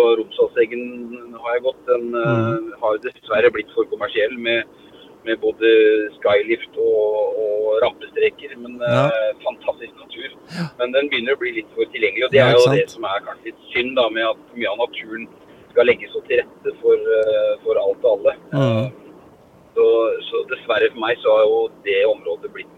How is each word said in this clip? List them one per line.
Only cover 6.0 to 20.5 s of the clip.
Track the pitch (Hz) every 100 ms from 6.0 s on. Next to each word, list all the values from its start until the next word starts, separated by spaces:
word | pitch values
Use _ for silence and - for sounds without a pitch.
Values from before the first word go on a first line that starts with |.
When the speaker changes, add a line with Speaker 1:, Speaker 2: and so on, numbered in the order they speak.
| 104 -
Speaker 1:
skylift | 104 101 107 117 - 107
og, | 117 110 107 107 101 104
og | 107 107 107 110
rampestreker, | 120 - - - 110 - 143 120
men, | 120 123
Speaker 2:
Ja. | 120 123 147
Speaker 1:
eh, | 113 107 -
fantastisk | 147 - - - 113
natur. | - - 113 - - - 175
Speaker 2:
Ja. | 160 -
Speaker 1:
Men | 123
den | 135 143
begynner | 131 120
å | 139
bli | 123
litt | 113 107
for | 113
tilgjengelig, | 110 117 104 113
og | 127
det | 135
Speaker 2:
Ja, | 123
Speaker 1:
er |
Speaker 2:
ikke | 120 127
Speaker 1:
jo |
det | 135 120
Speaker 2:
sant? |
Speaker 1:
som | 117
er | 104 98
kanskje | - -
litt | 113 - -
synd | 123 127 131
da, | 113
med | 110
at | 113 110 -
mye | 120 104
av | 107
naturen | 120 - 110 113 117 - - - -
skal | 120 120
legges | 117 -
så | - -
til | 120
rette | - - 104 -
for, | 117
eh, | 110 110 110 107 107 107 104
for | 110 110
alt | 98 98
og | 120 101
alle. | 127 - -
Speaker 2:
Mhm. | 143 127 113 131
Speaker 1:
Eh, | - - - - _ _ _ _ -
så, | 113 113 110 104 -
så | -
dessverre | -